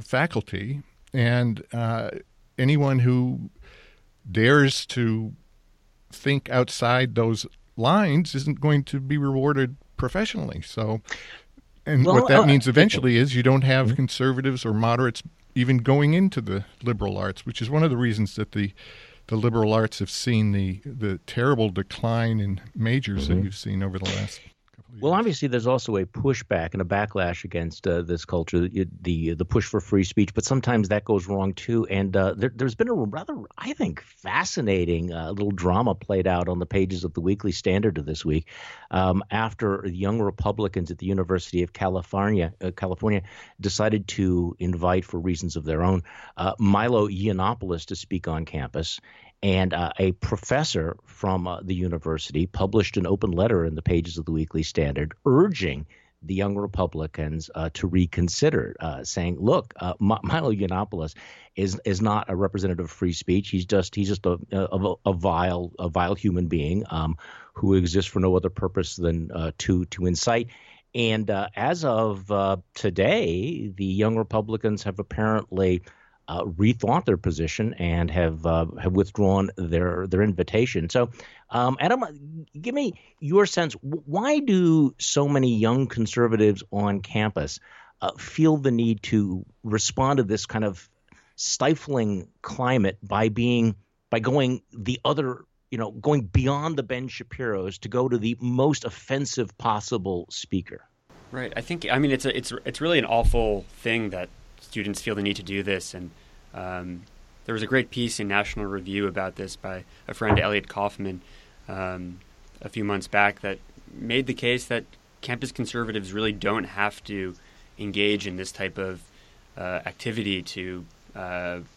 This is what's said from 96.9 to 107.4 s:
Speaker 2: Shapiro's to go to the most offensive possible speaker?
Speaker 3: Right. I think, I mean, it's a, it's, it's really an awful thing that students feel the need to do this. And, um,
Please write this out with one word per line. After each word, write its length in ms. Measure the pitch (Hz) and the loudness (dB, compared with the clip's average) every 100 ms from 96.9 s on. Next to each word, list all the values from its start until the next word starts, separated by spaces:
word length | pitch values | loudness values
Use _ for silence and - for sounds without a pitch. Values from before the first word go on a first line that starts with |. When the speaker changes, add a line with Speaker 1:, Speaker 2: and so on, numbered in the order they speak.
| 127 131 | -6 -8
Speaker 2:
Shapiro's 720 | - 120 - 123 98 92 95 | -12 -14 -6 -4 -2 -4 -8
to 80 | 113 | -4
go 220 | 123 127 | -2 0
to 80 | 120 | 0
the 180 | 110 117 | 0 -2
most 440 | 123 123 139 143 | -2 2 2 2
offensive 720 | 117 - - 135 139 - 104 - | -4 -10 -6 -4 -2 -4 -6 -4
possible 640 | 117 107 - 117 95 90 82 | -2 -2 -2 -4 -2 -4 -6
speaker? 560 | - - 95 - - - _ _ - - | -12 -4 -4 -4 -12 -18 _ _ -20 -14
Speaker 3:
Right. 220 | 127 120 - | -10 -8 -8
I 60 | |
think, 240 | 117 170 - | -8 -6 0
I 80 | 127 | 2
mean, 100 | 147 | 2
it's 160 | 131 139 | 2 0
a, 100 | 123 | -2
it's, 160 | - 120 - | -6 -8 -8
it's 160 | - | -4
really 160 | 160 165 | 0 2
an 80 | 113 | 4
awful 600 | 113 - 120 110 101 - | 4 4 4 2 -2 -6
thing 400 | - 120 117 107 | -8 -2 -2 -2
that 200 | 92 92 - - - | -6 -10 -14 -20 -20
students 400 | - 117 101 98 | -12 -8 -6 -6
feel 140 | - 104 | -6 -2
the 60 | |
need 140 | 101 98 | -2 -4
to 80 | |
do 200 | 92 98 | -6 -6
this. 300 | 98 95 - | -4 -4 -6
And, 180 | 92 87 - - - - | -14 -16 -18 -20 -20 -18
um, 500 | - 92 90 90 87 107 - - - | -12 -10 -10 -10 -12 -16 -20 -20 -16